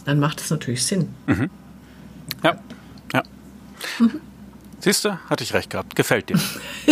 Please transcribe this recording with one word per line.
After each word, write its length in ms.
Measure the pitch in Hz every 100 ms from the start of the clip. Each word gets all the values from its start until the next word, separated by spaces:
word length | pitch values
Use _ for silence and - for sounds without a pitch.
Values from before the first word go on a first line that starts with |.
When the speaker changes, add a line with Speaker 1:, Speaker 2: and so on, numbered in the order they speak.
| -
Speaker 1:
dann 140 | 143
macht 180 | 147 -
es 100 | -
natürlich 360 | 151 - 120 -
Sinn. 240 | 190 156 - -
Speaker 2:
Mhm. 220 | 101 151 - - - - - - - - -
Ja, 120 | 160 - - - - - -
ja. 100 | 127 - - - - - - - -
Speaker 1:
Mhm. 200 | 233 311 - - - - - -
Speaker 2:
Siehst 260 | 185 202 208
du, 120 | 180 -
hatte 140 | -
ich 100 | 120
recht 160 | 95 -
gehabt. 260 | 92 - -
Gefällt 340 | - 120 -
dir. 80 | -
Speaker 1:
<laughs> 60 | - - - - -